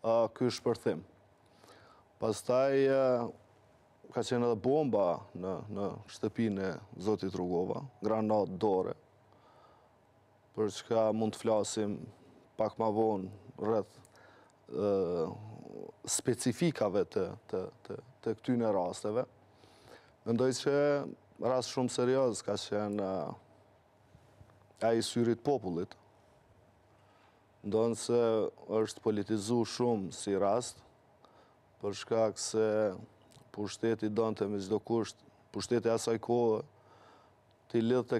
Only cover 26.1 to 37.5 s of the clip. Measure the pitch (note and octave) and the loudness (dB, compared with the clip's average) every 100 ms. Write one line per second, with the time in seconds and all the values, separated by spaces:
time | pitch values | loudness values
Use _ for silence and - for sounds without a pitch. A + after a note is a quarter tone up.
26.1 | _ _ _ _ - _ _ _ _ _ | _ _ _ _ -20 _ _ _ _ _
27.1 | _ - _ _ _ G#2+ A2 A#2 A2 - | _ -20 _ _ _ -2 0 2 0 0
28.1 | A#2+ A#2 A2 F#2+ - - G#2+ G#2+ - A2+ | 2 4 2 0 -6 -2 0 0 -2 -2
29.1 | G#2+ G2+ A2 G2 A#2+ A2 - B2 A2 F#2 | 0 0 -2 0 0 0 0 0 0 -4
30.1 | - - G2 G2 A2+ B2 - - _ _ | -8 -2 0 2 2 -2 -12 -20 _ _
31.1 | _ - - - _ _ - G#2 G2 - | _ -20 -20 -20 _ _ -8 -8 -6 -2
32.1 | A2+ A2 F#2+ - A2 A2 G#2+ G#2+ F#2 A2+ | 2 2 0 -2 2 2 4 2 -2 -12
33.1 | - - - - - G2+ - A2+ A2 G#2+ | -20 -20 -20 -16 -8 -8 -2 0 0 0
34.1 | G#2+ A2+ G#2 G2+ G#2 F#2+ G#2 - A#2 G#2 | 0 0 0 -2 -2 -2 -2 0 -2 -2
35.1 | - - _ - G#2 - A#2+ A2+ A2+ - | -8 -20 _ -12 -8 0 2 2 0 0
36.1 | A2+ - A#2+ A#2 G#2+ - - - - - | -2 2 2 4 2 -2 -16 -20 -20 -20
37.1 | - - _ _ | -20 -20 _ _